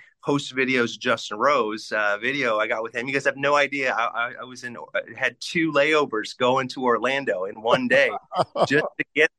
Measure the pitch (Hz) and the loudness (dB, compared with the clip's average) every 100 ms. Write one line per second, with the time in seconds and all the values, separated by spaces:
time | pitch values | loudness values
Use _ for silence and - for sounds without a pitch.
0 | - _ - 143 - 131 127 127 117 117 | -20 _ -2 -2 -2 -2 0 2 0 -2
1 | 123 113 - 107 131 143 107 107 - 107 | -2 -2 -2 0 2 4 0 -4 -4 0
2 | 104 104 117 143 123 107 110 113 113 123 | 0 0 -2 -2 0 0 0 -2 -4 -6
3 | 127 135 135 131 139 143 139 143 131 104 | -4 -2 -2 0 2 2 2 0 -2 0
4 | 117 113 120 123 127 123 123 107 - 101 | -2 -2 -6 -6 -14 -14 -14 -14 -8 -6
5 | - 113 127 120 - 175 160 147 147 156 | -6 -4 -4 -4 -6 -2 0 2 4 4
6 | 139 110 104 - 123 131 131 139 127 113 | 2 -2 -6 0 2 2 0 -2 2 2
7 | 123 139 131 95 95 110 113 131 123 131 | 2 0 -2 -2 -4 -4 0 2 4 4
8 | 131 - - 185 165 - - 139 175 - | 4 0 -6 -4 -2 0 2 2 0 -4
9 | 147 143 160 | -6 2 2